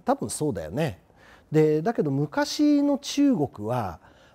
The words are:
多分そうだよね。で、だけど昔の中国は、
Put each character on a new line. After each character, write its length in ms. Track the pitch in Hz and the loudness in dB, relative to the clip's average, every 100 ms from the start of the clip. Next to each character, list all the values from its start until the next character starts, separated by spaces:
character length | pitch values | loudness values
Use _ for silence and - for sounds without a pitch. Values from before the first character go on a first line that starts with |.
| - | -4
多 80 | |
分 160 | 277 107 | -2 -4
そ 200 | - 151 | -4 -4
う 40 | |
だ 100 | 90 | -4
よ 60 | 78 | -6
ね。 320 | 113 156 92 _ _ - - - | -4 -4 -4 _ _ -20 -20 -2
で、 300 | 151 156 151 | 2 4 2
だ 100 | 190 | 0
け 100 | 233 | -2
ど 80 | 151 | 0
昔 720 | 135 151 285 285 - 294 285 | 0 -2 -2 -2 2 2 4
の 140 | 285 277 | 2 -2
中 400 | - 285 285 202 | -4 0 2 2
国 320 | 139 - 104 | -2 -4 -4
は、 320 | 123 104 - - _ _ | -4 -4 -8 -18 _ _